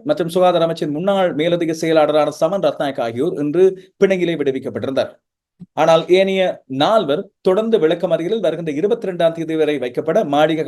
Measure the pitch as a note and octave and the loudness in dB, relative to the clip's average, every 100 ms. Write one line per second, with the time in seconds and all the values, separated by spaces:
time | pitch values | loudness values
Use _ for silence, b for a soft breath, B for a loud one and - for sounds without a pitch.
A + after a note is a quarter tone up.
0 | - - E3 F3+ F3+ F3 E3 E3 D#3+ D3 | -2 -2 -2 2 2 2 0 -2 -4 -2
1 | F#3+ G3 F3+ C#3 E3 E3+ E3 E3 E3 D#3+ | 0 0 0 0 0 0 -2 -2 0 2
2 | D3+ D3+ D3 C#3+ E3 G3 D#3 - D3 C3+ | 4 2 0 0 -2 0 -2 -2 -4 -4
3 | A#2 A#2 E3 C#3+ D3 E3 F#3+ F#3 B - | -4 -2 -4 -4 -2 2 2 2 B -2
4 | G3 F#3+ E3+ D#3+ C#3 C3 B2+ A2 C3 C3 | 0 2 -2 -2 -2 -2 -6 -6 -4 -2
5 | G#2+ - _ _ _ _ - - E3 E3 | -4 -8 _ _ _ _ -10 0 4 4
6 | E3 F3+ F#3+ F#3+ F3+ D3 - C3 E3 A3 | 4 2 4 0 -2 -4 -8 -2 2 2
7 | D3+ D#3 - _ F#3 F#3 A3+ A3 D#3+ E3+ | 0 -2 -6 _ 0 0 2 2 2 0
8 | F3 E3 E3+ A3 E3+ E3 E3 C#3+ G#3 A#3 | 0 -2 -2 -2 -2 -2 -4 -2 -2 -2
9 | F#3+ F3 E3 E3 D#3 D#3+ D3+ D3 B2 D3+ | -4 0 0 0 -4 0 0 0 -4 -4
10 | D3+ F#3+ E3 C#3+ D#3 D#3+ | 0 0 2 2 2 2